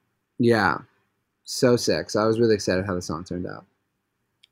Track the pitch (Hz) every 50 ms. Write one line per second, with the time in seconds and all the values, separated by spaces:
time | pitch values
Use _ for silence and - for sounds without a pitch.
0 | _ _ _ _ _ _ _ - 120 117 117 110 98 87 65 - - _ _ _
1 | _ _ _ _ _ _ _ _ _ - - - 139 123 123 117 - 110 90 78
2 | 87 - - 104 107 110 113 113 117 113 107 98 - 107 92 90 98 101 90 90
3 | 87 - 80 80 87 - 85 90 90 98 50 55 - _ _ _ _ _ _ _
4 | _ _ _ _ _ _ _ _ _ _